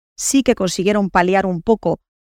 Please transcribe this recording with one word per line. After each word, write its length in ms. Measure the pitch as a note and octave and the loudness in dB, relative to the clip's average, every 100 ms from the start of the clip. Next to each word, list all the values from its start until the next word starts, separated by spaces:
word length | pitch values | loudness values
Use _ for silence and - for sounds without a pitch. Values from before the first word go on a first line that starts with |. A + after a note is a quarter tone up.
| _ - | _ -10
sí 260 | - C4+ | -2 0
que 120 | B3 | 2
consiguieron 560 | G#3 F#3 - F#3+ G#3+ G3 | 0 -2 -2 0 0 0
paliar 340 | F#3 F3+ G3 | 0 2 2
un 160 | F#3+ E3+ | 0 -2
poco, 400 | - A3 E3+ D#3 _ _ _ | -2 0 -2 -6 _ _ _